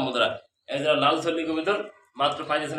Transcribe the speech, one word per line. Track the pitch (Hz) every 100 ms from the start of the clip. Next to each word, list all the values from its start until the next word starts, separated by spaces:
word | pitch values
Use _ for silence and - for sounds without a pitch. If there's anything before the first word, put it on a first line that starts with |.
বন্ধুরা। | 131 120 107 - - _ -
এক | 139
জোড়া | 151 143
লাল | 139 160
ছল্লি | 165 160 160
কবুতর | 160 170 202 208 - _ 131
মাত্র | 147 - 147
পাইতেছেন | 151 147